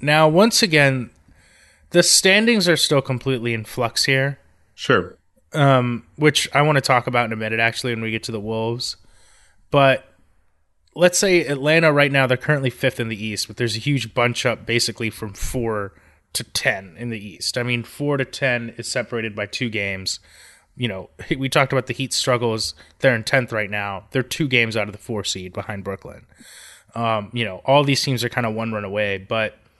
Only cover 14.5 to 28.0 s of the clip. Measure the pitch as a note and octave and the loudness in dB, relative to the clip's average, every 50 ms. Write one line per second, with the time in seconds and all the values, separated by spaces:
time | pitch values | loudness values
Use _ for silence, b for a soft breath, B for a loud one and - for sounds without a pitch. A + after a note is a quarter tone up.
14.5 | A2 - - A2+ A2+ A2+ - - G#2+ - A#2 A2 - - A2+ G#2 G2 - - - | -2 -2 -4 -2 0 0 0 -2 -4 -4 -6 -6 -6 -8 -12 -12 -10 -6 -6 -4
15.5 | - C3 A#2 A2+ A2 G#2 G2+ F#2+ b b b b b b b _ - - A#2 - | -4 -2 -2 -2 -2 -4 -6 -8 b b b b b b b _ -10 -10 -10 -6
16.5 | - - - C3+ A2 G2 G2 F#2 D#2 - A#2+ A#2+ A2+ G#2 G#2 G2+ E2+ - - - | -8 -2 -2 -2 -2 -2 -6 -14 -16 -10 -8 -8 -8 -8 -10 -12 -12 -8 -8 -6
17.5 | - B2 A#2+ B2 B2 A#2+ A2+ - - - D3 D3 C#3+ C3+ C3 - - - C#3+ C3 | -4 -4 -4 -2 -2 -4 -4 -8 -8 -6 -2 -2 0 -2 -2 -4 -4 -4 -2 -2
18.5 | B2 A#2+ A#2+ A#2 - - A#2 - - B2+ A2+ - B2 A2+ A2 A2+ G2+ G#2+ G2+ G2+ | -2 -2 -4 -8 -12 -12 -10 -6 -4 -6 -6 -4 -6 -6 -6 -6 -6 -6 -8 -8
19.5 | - - B2+ A#2 G#2+ G#2 G2+ G2 F#2+ F#2+ F#2+ - - - b b b b b b | -6 -6 -6 -4 -4 -4 -4 -4 -6 -6 -6 -8 -8 -8 b b b b b b
20.5 | b b b b _ C3 B2 A2+ G2 F#2+ F2 - _ - - - D#3 C3 C3+ B2+ | b b b b _ -6 -4 -4 -4 -6 -10 -14 _ -16 -6 -6 -4 -4 -2 0
21.5 | - D#3 C3+ - C#3 C3 B2+ - A#2 - C3+ A#2 - - - C#3 B2 A#2 A#2+ A#2 | 2 2 2 2 0 -2 -2 -2 -6 -6 -6 -4 -4 -2 0 0 0 2 0 -2
22.5 | A2 A2 - - - b b b b - - C3+ A#2+ A2 G#2+ - C#3 C3+ B2 - | -2 -2 -6 -8 -10 b b b b 0 2 2 2 2 -2 0 0 0 0 0
23.5 | A#2+ G#2+ G#2 G2 G#2 G#2 G2+ G2+ G2 F#2 - _ - C3 B2 - - - D#3+ C3+ | -4 -6 -4 -4 -6 -6 -6 -6 -6 -8 -10 _ -4 -4 -4 -2 -4 -4 -2 0
24.5 | B2+ A#2+ A#2 A2 G#2+ A2 G2+ G#2 F#2+ - - - A#2 G#2 G2 - - G2 F2+ F2+ | 2 2 2 2 0 -4 -4 -4 -8 -14 -10 -8 -6 -6 -4 -6 -6 -8 -8 -10
25.5 | F2 G2+ - - G#2 G2 F#2 G2 G2 - - - - - - _ B B B B | -10 -10 -8 -8 -10 -8 -8 -8 -10 -10 -12 -18 -20 -20 -20 _ B B B B
26.5 | B B B B B B B B - A#2 A#2 A2+ A2+ G#2+ G#2 F#2 A#2 A#2+ A#2 G2+ | B B B B B B B B -8 -4 -2 0 0 -2 -4 -6 -4 -4 -4 -4
27.5 | F#2 F#2 - - C#3 D3 C#3+ C#3+ C#3 - | -6 -6 0 4 4 4 4 4 0 0